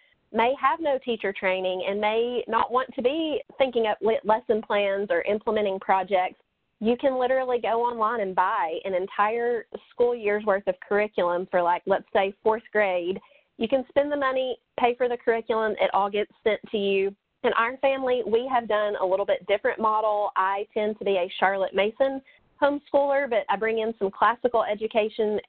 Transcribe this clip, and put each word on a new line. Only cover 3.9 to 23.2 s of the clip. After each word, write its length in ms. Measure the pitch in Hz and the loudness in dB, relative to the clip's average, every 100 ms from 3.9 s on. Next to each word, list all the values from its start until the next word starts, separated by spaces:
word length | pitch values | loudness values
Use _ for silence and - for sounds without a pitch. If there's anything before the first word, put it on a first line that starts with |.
| 208 | 0
le-, 120 | 214 220 | 0 0
lesson 380 | 190 220 - 214 | 2 0 2 -2
plans 460 | - 202 202 196 202 | 0 0 2 0 0
or 140 | 170 | 0
implementing 540 | - 214 226 214 208 190 | 0 -2 0 0 0 -2
projects. 600 | - 190 185 190 185 - _ _ _ _ | 0 0 2 0 0 -6 _ _ _ _
You 160 | 214 240 | -2 2
can 240 | 285 254 | 0 0
literally 400 | 247 262 254 247 | 2 0 0 -2
go 200 | 220 226 | 0 0
online 400 | 240 240 214 240 | 0 0 -2 0
and 120 | 196 | -2
buy 460 | 185 185 220 170 165 196 | 0 0 0 -2 -4 -4
an 80 | |
entire 720 | 185 190 - 208 233 233 240 - - - | -4 -4 0 0 0 -2 -4 -6 -14 -14
school 240 | - 240 240 | 0 0 2
year's 300 | 208 208 214 | 0 0 2
worth 200 | 196 202 | 0 0
of 80 | 180 - | -6 -2
curriculum 580 | 202 208 - 175 175 185 | 0 0 0 0 0 0
for, 100 | 185 | 0
like, 220 | 175 175 - | 2 0 0
let's 220 | 190 - | -2 0
say, 200 | 220 196 - | 0 0 0
fourth 220 | 220 214 - | 0 0 0
grade. 480 | 208 202 180 175 196 - _ _ - | 0 2 2 -2 -6 -8 _ _ -6
You 100 | 220 | -2
can 160 | 269 262 | 0 0
spend 200 | - 285 | 0 0
the 60 | 294 | 0
money, 420 | 269 262 262 240 _ - | 0 0 -2 -6 _ -6
pay 160 | 240 240 | -4 -2
for 140 | 247 | -2
the 80 | 240 | -2
curriculum, 560 | - 226 226 220 220 - | -2 -2 -2 -2 -2 0
it 100 | 185 | 0
all 160 | 190 202 | 0 -2
gets 220 | 202 214 _ 226 | -2 -4 _ -2
sent 160 | 208 - | -2 -4
to 60 | 220 | -4
you. 360 | 202 196 196 202 _ _ | 0 0 -2 -6 _ _
In 80 | 247 | -2
our 220 | 226 233 262 | 0 0 0
family, 440 | 277 269 262 254 208 | 0 0 0 -2 0
we 240 | 226 254 | -2 0
have 180 | 254 226 | -2 0
done 240 | 214 208 208 | 0 0 -2
a 40 | 190 | 0
little 200 | 190 202 | 0 0
bit 200 | 196 185 | -2 0
different 320 | 202 254 220 | 0 0 0
model. 520 | 220 214 220 208 208 - | 0 0 0 0 -2 -2
I 280 | 190 196 220 | -2 -2 -4
tend 240 | - 214 214 | -4 -4 -2
to 60 | 190 | -2
be 120 | 196 | 0
a 120 | 180 - | -2 0
Charlotte 380 | 190 196 190 185 | 0 2 0 0
Mason 460 | 208 - 269 269 - _ _ _ | -2 0 -2 -2 -10 _ _ _
homeschooler, 680 | 285 285 - 285 285 277 | 0 0 0 2 2 2